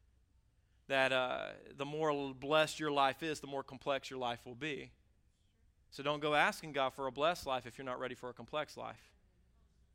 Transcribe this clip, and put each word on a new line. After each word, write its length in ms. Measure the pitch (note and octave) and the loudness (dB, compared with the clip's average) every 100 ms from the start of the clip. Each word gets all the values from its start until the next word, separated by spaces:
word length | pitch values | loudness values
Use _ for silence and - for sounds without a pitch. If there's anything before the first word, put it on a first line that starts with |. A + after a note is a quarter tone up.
| _ _ _ _ _ _ _ _ - | _ _ _ _ _ _ _ _ 0
that, 240 | C3+ C3 | 4 4
uh, 380 | C3 B2+ C3 - - - C#3 | 4 2 -2 -6 -10 -12 -8
the 80 | C#3 | -6
more 480 | D3+ D#3 C#3+ C#3 | 0 2 2 -2
blessed 440 | C3 C#3 D#3 D#3 - | -4 2 4 4 0
your 140 | D#3 | 0
life 320 | C#3+ C3+ B2+ | 4 4 2
is, 160 | E3 D3 | -4 -6
the 80 | C#3 | -6
more 160 | C#3 | -8
complex 460 | C3 C3 - C3+ - | -8 -6 -2 -2 -2
your 100 | C3 | -4
life 260 | A#2+ A#2+ C3 | -4 -4 -8
will 80 | |
be. 380 | A#2+ D3+ C#3+ C3 - _ _ _ _ _ _ _ _ _ | -8 -6 -6 -10 -18 _ _ _ _ _ _ _ _ _
So 120 | - | -4
don't 160 | C#3 D3 | -2 0
go 160 | D3+ D3 | 4 6
asking 380 | F3+ G3+ D#3+ | 4 2 -2
God 160 | C#3 C3 | 0 2
for 180 | - C3+ | 0 -4
a 40 | |
blessed 320 | B2+ D3+ F3 - | 2 2 2 0
life 200 | C3 A#2+ | -4 -4
if 120 | A2 | -10
you're 80 | C3+ | -6
not 160 | B2+ | -4
ready 140 | B2+ B2+ | -6 -6
for 140 | B2 | -10
a 40 | |
complex 420 | A#2 A#2 D3+ C#3+ - | -12 -6 -4 -4 -6
life. 380 | A#2+ A2 - _ _ _ _ _ _ _ _ | -10 -12 -18 _ _ _ _ _ _ _ _